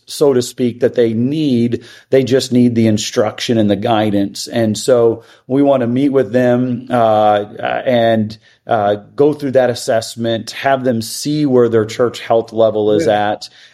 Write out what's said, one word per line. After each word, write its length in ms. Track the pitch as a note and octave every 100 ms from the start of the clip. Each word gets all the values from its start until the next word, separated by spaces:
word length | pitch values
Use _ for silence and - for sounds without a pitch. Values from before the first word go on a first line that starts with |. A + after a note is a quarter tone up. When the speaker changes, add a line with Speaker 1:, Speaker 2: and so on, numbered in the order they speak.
| -
Speaker 1:
so 260 | - C#3+
to 100 | B2
speak, 380 | A#2+ - B2 A#2+
that 160 | B2 B2
they 160 | A#2
need. 720 | A2+ B2 D#3 D3+ B2 A#2+ B2 - - -
They 140 | C3+
just 300 | B2 C3 -
need 220 | A#2+ B2 A2+
the 120 | A2+
instruction 680 | G#2+ - - G#2+ - - A2+
and 120 | G#2
the 60 | G2+
guidance. 720 | A2+ A2 G#2+ G2+ G2+ - -
And 300 | A#2+ A2+ G#2
so 480 | - B2 A#2 A2+ - - -
we 160 | C3
want 200 | C#3 C3+
to 60 | A#2
meet 220 | B2 C#3
with 220 | C3+ A2+
them, 560 | B2 B2 B2 B2+ A#2+ -
uh, 500 | B2 A2+ G#2+ G#2+ G#2 G#2 - - A#2 A2+
and, 520 | B2 A2+ A2+ G#2+ G#2+ _ _ -
uh, 300 | A2+ G2+ G#2
go 380 | - - D3
through 180 | D3 C#3+
that 180 | B2+ B2
assessment, 840 | A#2 - A2+ A2+ - A2+ A2+ A2
have 340 | - C#3 C3+ B2+
them 160 | A2+
see 440 | A2+ - D3 D3+ D3
where 220 | B2+ A#2
their 160 | A2 G#2+
church 360 | - A#2+ -
health 320 | - A#2 A2
level 400 | A2 A2 G#2+ G#2
is 140 | G#2 A2
Speaker 2:
Yeah. 240 | G#2 G#2
Speaker 1:
at, 180 | G#2+ - - -